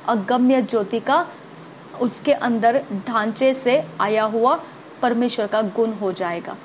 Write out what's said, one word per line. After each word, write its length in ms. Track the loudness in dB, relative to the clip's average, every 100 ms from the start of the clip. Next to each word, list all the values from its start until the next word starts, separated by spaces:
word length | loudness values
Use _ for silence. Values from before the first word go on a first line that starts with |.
| -2
अगम्य 540 | -2 0 2 4 4
ज्योति 380 | 2 -2 -2 -4
का, 260 | 0 0 0 -8 -20 -20 -20 -20 -16 -4
उसके 320 | -4 -2 0
अंदर 480 | 0 2 2 2 2 0 -8 -2
ढांचे 460 | -2 -2 2 2
से 300 | 2 2 0 0 -2
आया 220 | 0 2 2
हुआ 340 | 2 2 2 -4 -18 -18 -2
परमेश्वर 460 | 0 2 0 -2 -2
का 140 | 0 0
गुण 220 | 0 0
हो 180 | 0 -4
जाएगा। 420 | -2 -4 -4 -8 -14